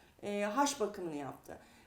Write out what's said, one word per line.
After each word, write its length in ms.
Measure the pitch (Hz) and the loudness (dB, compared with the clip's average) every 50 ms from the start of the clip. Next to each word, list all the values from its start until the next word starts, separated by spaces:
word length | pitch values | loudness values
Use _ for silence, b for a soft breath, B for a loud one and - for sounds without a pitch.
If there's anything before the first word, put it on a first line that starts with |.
| B B B - | B B B -8
E, 220 | - 208 202 202 202 | -4 -2 0 0 0
H 360 | 208 208 269 - - - - | 2 4 4 4 4 4 2
bakımını 360 | 214 202 202 196 180 165 151 | 0 0 0 -2 -4 -4 -4
yaptı. 420 | 143 139 131 127 - - - - B B B B B B | -4 -4 -6 -8 -10 -12 -14 -14 B B B B B B